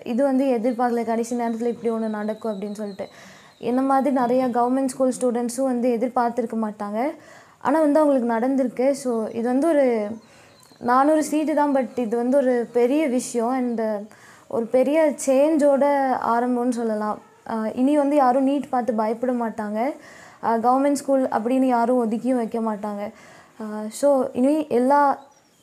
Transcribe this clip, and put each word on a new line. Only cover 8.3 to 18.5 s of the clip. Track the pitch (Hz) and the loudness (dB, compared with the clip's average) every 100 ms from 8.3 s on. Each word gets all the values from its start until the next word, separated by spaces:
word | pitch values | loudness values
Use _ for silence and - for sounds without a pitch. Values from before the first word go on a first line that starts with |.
நடந்திருக்கு. | 226 254 269 254 - 262 | -2 0 0 -2 0 0
So | 269 254 226 214 | 0 -2 -4 -4
இது | 233 | -4
வந்து | 233 254 320 | -2 0 2
ஒரு | 294 262 226 208 220 - - - - - - | 2 2 0 -4 -10 -16 -20 -20 -20 -20 -8
நானூறு | 233 254 285 311 | 0 4 4 2
சீட்டு | 294 302 302 294 | 2 -2 0 0
தான், | 294 269 | 2 0
but | 262 247 | -2 -4
இது | 240 233 | -4 -2
வந்து | 240 285 | 2 2
ஒரு | 254 247 233 | 2 0 0
பெரிய | 240 240 294 311 | 0 2 2 2
விஷயம் | 247 - 240 226 | 0 -2 -2 -2
and | 262 247 233 220 208 214 - - - - | -2 -2 -2 -4 -4 -8 -18 -20 -20 -8
ஒரு | - 226 | -6 0
பெரிய | 254 254 311 311 285 - | 2 2 4 2 0 0
சேஞ்சோட | 262 302 320 285 277 285 277 269 247 - | 4 4 4 4 4 4 2 2 0 0
ஆரம்பம்னு | 233 247 247 247 | 0 0 0 0
சொல்லலாம். | 233 226 214 214 - - _ - | -2 -2 -2 -4 -6 -10 _ -8
ஆ, | 226 220 | -4 -4
இனி | 226 262 302 | 0 2 4
வந்து | 277 294 | 2 4
யாரும் | 254 254 | 4 4
நீட் | 269 | 2